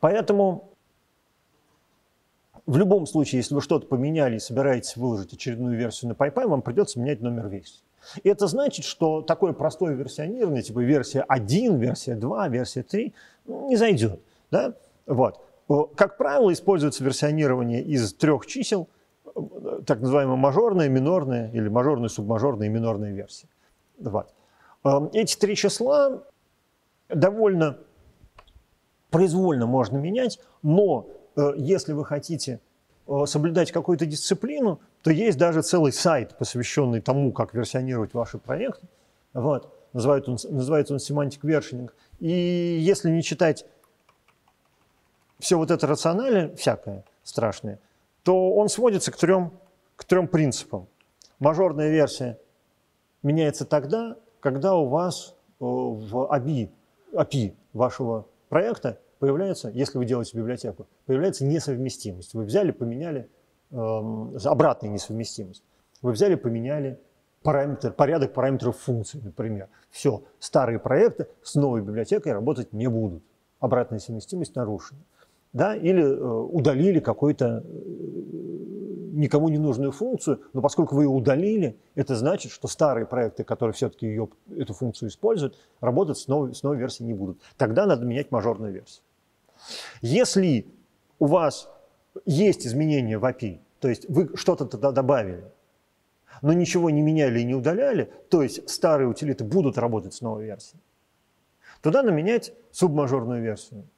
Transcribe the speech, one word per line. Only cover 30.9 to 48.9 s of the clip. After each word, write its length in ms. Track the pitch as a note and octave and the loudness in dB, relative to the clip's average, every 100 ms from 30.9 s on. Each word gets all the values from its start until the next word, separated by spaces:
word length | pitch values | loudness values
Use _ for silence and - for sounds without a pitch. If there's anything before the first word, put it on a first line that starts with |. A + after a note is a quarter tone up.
| C3+ G2 - - - | 2 -4 -20 -10 0
э, 160 | C#3+ C#3 | 0 0
если 380 | B2+ F#3+ - | 0 0 0
вы 100 | D3+ | -6
хотите, 560 | C#3+ D3 - D#3+ - A#2+ _ _ _ _ - | -4 -6 -6 -8 -6 -10 _ _ _ _ -6
э, 180 | C#3 C#3+ | -2 0
соблюдать 460 | D3+ D#3 E3+ E3 | 0 0 2 2
какую-то 340 | E3+ - F3 E3+ | 0 0 0 0
дисциплину, 760 | D3 - - A#3+ D4 A#3+ E3 _ _ | -4 -2 -2 -2 -2 0 -2 _ _
то 80 | - | 2
есть 280 | D#3 A3+ C#3+ | 2 4 4
даже 240 | E3+ D#3+ | 4 4
целый 320 | D3+ F#3 D3+ | 2 4 4
сайт, 440 | A#2+ F3+ D#3 A2+ - | 2 2 2 0 -6
посвящённый 640 | B2 B2 A#2 - C3+ A#2 | -6 -4 -4 0 2 0
тому, 320 | - C3+ C#3 | 0 2 2
как 220 | - A2 | 0 -4
версионировать 600 | A#2 A2 C3 C3 B2 G#2 | -2 -4 -4 -4 -4 -4
ваши 240 | B2 A2+ A2 | -4 -6 -8
проекты. 500 | - C3+ B3+ - - _ _ _ _ | -8 -6 -6 -8 -16 _ _ _ _
Вот. 400 | C3 B2+ C#3 - - _ | -4 -2 -2 -4 -20 _
Называют 340 | B2+ A#2 C#3 C3+ | -2 2 2 0
он, 100 | B2 - | -6 -4
называется 440 | D3 C3 D#3 C#3+ | -4 0 0 0
он 60 | C#3 | -4
Semantic 420 | - C#3+ C#3+ C#3 | -4 -4 -4 -4
Versioning. 460 | D3 D#3 - B2 A#2+ _ _ - | 0 0 -2 -12 -12 _ _ -8
И 100 | E3 F3+ F3 F3 F3 E3+ | -2 0 0 0 0 0
если 280 | D#3+ G3 E3+ | 2 2 2
не 140 | D#3+ | 0
читать 420 | D#3+ D3 E3 D3 - _ _ _ _ _ _ _ _ _ _ _ _ _ _ _ _ _ | 0 0 2 2 -6 _ _ _ _ _ _ _ _ _ _ _ _ _ _ _ _ _
всё 180 | - F3 | 0 2
вот 140 | D#3+ | 4
это 160 | E3+ C#3+ | 2 2
рациональное, 680 | D3+ E3 F3 C4+ G#3+ D#3 - | 2 0 0 2 2 2 -2
всякое 500 | - A2 - G2 - _ | -2 -2 -6 -14 -16 _
страшное, 560 | - - A2+ G2 - G2+ _ _ _ _ | -10 -2 -2 -2 -10 -12 _ _ _ _
то 300 | - F#3 F#3 | 2 4 4
он 140 | F#3+ G#3 | 4 2
сводится 440 | - A#3+ | 2 2